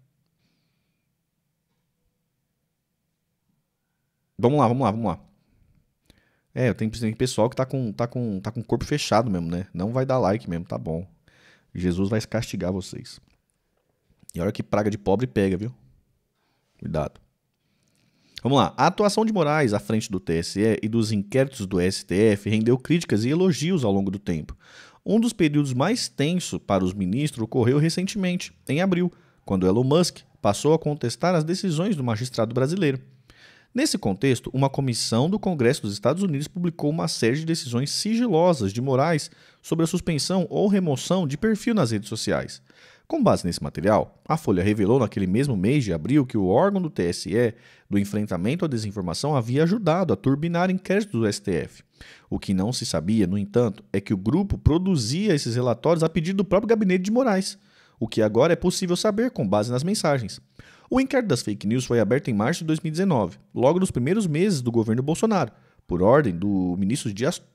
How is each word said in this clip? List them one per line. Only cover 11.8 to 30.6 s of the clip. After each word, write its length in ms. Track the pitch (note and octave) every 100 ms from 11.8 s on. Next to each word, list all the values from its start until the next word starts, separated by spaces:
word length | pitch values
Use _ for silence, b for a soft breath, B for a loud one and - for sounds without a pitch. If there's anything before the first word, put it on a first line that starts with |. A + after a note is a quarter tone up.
| F2+ F2 G2
vai 100 | A2
castigar 540 | - A2+ - G2+ F2+
vocês. 480 | F#2+ - - - - _ _ _ _ _ _ _ _ _ _ -
E 60 | -
olha 100 | F#2
que 120 | G#2+
praga 260 | - G#2 G#2+
de 80 | G#2
pobre 300 | F#2+ G2+ B2+
pega, 280 | G#2 F#2+
viu? 160 | F#2 A2 - _ _ _ _ _ _ _ _ _ _
Cuidado. 420 | D#2+ D#2+ C#2+ - _ _ _ _ _ _ _ _ B B B B
Vamos 160 | A#2+ C#3
lá. 160 | F#2
A 120 | - D3+
atuação 360 | F#3+ G#3 G#3+
de 80 | A3+
Moraes 420 | G#3 D3 D3+ B2+
à 60 | G2+
frente 320 | - A2 -
do 80 | F#2+
T 140 | -
S 260 | E2 E2+ G2
E 200 | A2 G#2
e 80 | A2
dos 220 | A#2 G#2+
inquéritos 560 | G#2+ G2+ C3 C3+ - F#2
do 120 | F#2
S 240 | F#2 F#2+
T 120 | -
F 340 | F2+ A2 G2+ G#2
rendeu 280 | A2 A2+ C3
críticas 440 | - E3 - G#2+
e 60 | A#2+
elogios 560 | D#3+ F#3 B2+ D#3 F#3
ao 60 | A2
longo 180 | G2 G2
do 80 | G2
tempo. 400 | - E2 - - B B B B
Um 140 | - G#3+
dos 140 | A#3
períodos 400 | - D#3 D3 C#3+
mais 360 | B2 E3+ B3 -
tensos 500 | - C#3+ F3+ - F#2
para 240 | - G2
os 100 | F#2
ministros 500 | G2+ F2+ A#2+ D3+ A#2
ocorreu 340 | A2 C3+ A#2 D3
recentemente, 760 | D#3+ E3+ F#3+ G#3+ F#3 F3+ - - -
em 140 | C#3+
abril, 320 | F#3+ F3 F3 b b b
quando 220 | - F#2+ F#2
Elon 160 | G#2+
Musk 380 | C3 D#3+ F3 - - _
passou 320 | G#2 G#2